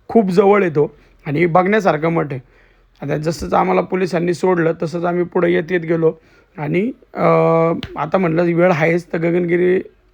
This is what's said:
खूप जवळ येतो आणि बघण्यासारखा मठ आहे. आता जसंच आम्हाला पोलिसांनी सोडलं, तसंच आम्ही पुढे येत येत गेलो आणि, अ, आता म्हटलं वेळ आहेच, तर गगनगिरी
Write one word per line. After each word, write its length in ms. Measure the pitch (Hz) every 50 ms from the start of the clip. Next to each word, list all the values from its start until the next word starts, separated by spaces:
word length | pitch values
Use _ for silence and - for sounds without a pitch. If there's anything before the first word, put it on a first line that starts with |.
| _ _
खूप 220 | - 226 220 185
जवळ 340 | 180 185 202 196 208 208 196
येतो 320 | 175 147 151 147 151 - - _ _ _ _ _
आणि 200 | 160 139 147 175
बघण्यासारखा 640 | 175 160 180 180 185 208 220 185 190 156 151 151 170
मठ 240 | 170 165 160 143
आहे. 260 | 139 131 - _ _ _ _ _ _ _ _ _ _ _
आता 140 | - 139 151
जसंच 380 | 151 151 160 170 - - 180 202
आम्हाला 260 | 190 180 185 185 185
पोलिसांनी 540 | 180 175 190 185 190 180 185 170 170 180 175
सोडलं, 380 | 170 - 185 185 170 165 160 165 170
तसंच 220 | 175 160 160 170 170
आम्ही 200 | 175 175 180 180
पुढे 280 | 175 - 185 175 175
येत 120 | 175 180 175 151
येत 100 | 185 175
गेलो 320 | 165 160 170 165 160 160 160 - _ _ _ _ _ _ _ -
आणि, 340 | 151 151 160 175 208 247 277 - _ _ -
अ, 100 | - 180 165 165 165 165 165 165 165 165 165 170 - - - -
आता 220 | 156 143 156 - 190
म्हटलं 240 | 190 165 156 165
वेळ 280 | 175 175 170 165 175 185
आहेच, 360 | 175 143 156 160 170 175 170 -
तर 60 | - 175
गगनगिरी 640 | 165 170 170 180 180 170 170 175 180 180 180 190 - - _ _ _ _